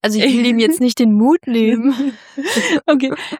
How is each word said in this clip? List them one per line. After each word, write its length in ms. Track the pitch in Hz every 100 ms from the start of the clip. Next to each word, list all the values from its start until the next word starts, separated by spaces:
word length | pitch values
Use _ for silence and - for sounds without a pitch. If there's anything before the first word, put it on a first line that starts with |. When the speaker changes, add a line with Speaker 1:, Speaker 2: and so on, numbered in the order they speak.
Speaker 1:
Also 160 | 214 214
ich 180 | 226 240
will 80 |
ihm 140 | 240 226
Speaker 2:
<laughs> 0 |
Speaker 1:
jetzt 220 | 226 320
nicht 180 | 247 -
den 140 | 233
Mut 340 | 208 233 339 -
nehmen. 480 | 233 220 233 247 247
Speaker 2:
<laughs> 220 | 277 226 - - 302 494 494 320 -
Okay, 260 | 294 262 269 - -